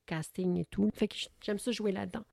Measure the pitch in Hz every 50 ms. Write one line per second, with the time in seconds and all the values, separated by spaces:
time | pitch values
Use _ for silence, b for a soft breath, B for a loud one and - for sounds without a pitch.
0 | - - 165 160 156 - - - 185 180 175 175 165 - - 196 202 214 - -
1 | 220 202 - - - - _ - - - 208 196 - 254 226 - 214 208 190 202
2 | 202 180 - 226 214 _